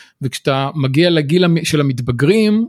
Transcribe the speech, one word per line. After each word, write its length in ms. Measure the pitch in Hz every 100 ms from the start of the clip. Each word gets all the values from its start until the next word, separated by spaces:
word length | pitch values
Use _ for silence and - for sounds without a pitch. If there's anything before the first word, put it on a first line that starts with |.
| - _
וכשאתה 480 | 135 - - 135 139 156
מגיע 340 | 135 139 175
לגיל 340 | 165 139 180
המ-, 220 | 180 165 165
של 160 | 151
המתבגרים, 840 | 143 123 123 123 139 220 214 214